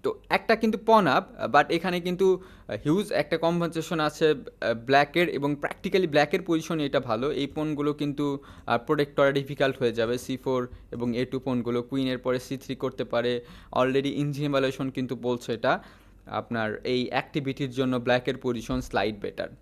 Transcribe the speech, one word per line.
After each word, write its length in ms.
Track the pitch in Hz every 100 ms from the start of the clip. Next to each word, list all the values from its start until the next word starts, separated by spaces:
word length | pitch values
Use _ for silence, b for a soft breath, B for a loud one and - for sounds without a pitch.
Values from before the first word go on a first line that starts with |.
তো 180 | 131 - -
একটা 260 | 190 -
কিন্তু 220 | 220 220 220
পন 220 | - 220 165
আপ, 380 | 147 196 -
but 260 | 113 139 151
এখানে 280 | 170 185 175
কিন্তু 440 | 175 180 190 180 B B - 107
হিউজ 280 | 143 175 208
একটা 260 | 127 151 165
কম্পেনসেশন 640 | 170 170 170 160 156 165
আছে, 320 | 151 - 156
আহ, 420 | 143 - - 110
ব্ল্যাকের, 560 | 113 117 139 147 165 175
এবং 260 | - 143 143
practically 460 | - - 190 190 175
ব্ল্যাকের 320 | 147 143 190
পজিশনে 400 | 175 165 160 165
এটা 140 | 143 143
ভালো। 320 | 127 110 143
এই 160 | 135 139
পনগুলো 460 | 156 156 143 147
কিন্তু, 500 | 147 147 139 147 139 B B -
আহ, 100 | 117
প্রোটেক্ট 380 | 120 151 147
করা 160 | - 139
ডিফিকাল্ট 460 | 139 139 147 139 131
হয়ে 120 | 120
যাবে, 260 | 110 113 123
সি 200 | - 131
ফোর 300 | 135 127 123 B B
এবং 260 | 120 123 117
এ 80 |
টু 140 | 127 131
পনগুলো। 420 | 135 123 117 120
কুইনের 360 | 120 135 131 127
পরে 220 | 127 127
সি 180 | - 135
থ্রি 180 | -
করতে 280 | 131 131 -
পারে, 380 | 120 117 123 120 B B B
already 360 | - 127 135 139
ইঞ্জিন 380 | 131 147 139
ইভ্যালুয়েশন 440 | 147 139 135 131 135
কিন্তু 260 | 135 127
বলছে 380 | 120 123 123 -
এটা, 300 | 113 127 185 B B B B
আপনার 560 | - 107 110 117 107 104
এই 240 | - 127 120
অ্যাক্টিভিটির 640 | 131 - 160 135 131 139
জন্য 260 | 120 131 127
ব্ল্যাকের 400 | 123 123 135 127
পজিশন 440 | 127 117 110 127
স্লাইড 380 | - 113 104 104
বেটার। 300 | 101 - 87 -